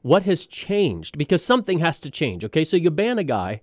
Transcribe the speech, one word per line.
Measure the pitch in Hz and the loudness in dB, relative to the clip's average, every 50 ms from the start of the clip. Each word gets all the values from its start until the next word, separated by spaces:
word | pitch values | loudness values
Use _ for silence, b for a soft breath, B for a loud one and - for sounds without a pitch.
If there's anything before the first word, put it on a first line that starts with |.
What | - 127 160 196 185 | 4 4 2 4 4
has | 202 185 - - | 2 -2 -2 -2
changed? | _ - - - - 202 208 202 143 92 85 80 - - | _ -16 -16 -6 -2 0 0 2 0 0 -4 -10 -12 -6
Because | 147 147 - 190 165 - | -6 0 0 0 0 4
something | - 247 247 208 - 190 165 | 2 2 2 2 0 0 0
has | 165 165 156 - | 0 0 -2 -4
to | - 143 | -12 -14
change, | - - 160 123 92 87 110 | -6 -4 -4 -4 -4 -6 -8
okay? | 107 - 156 160 | -2 0 0 0
So | 160 - | 2 2
you | 180 165 175 | 2 2 2
ban | 156 160 208 233 247 220 | 2 2 -2 0 0 -2
a | 180 | -2
guy | 135 120 104 90 92 107 110 | -2 -2 -2 -2 -4 -6 -8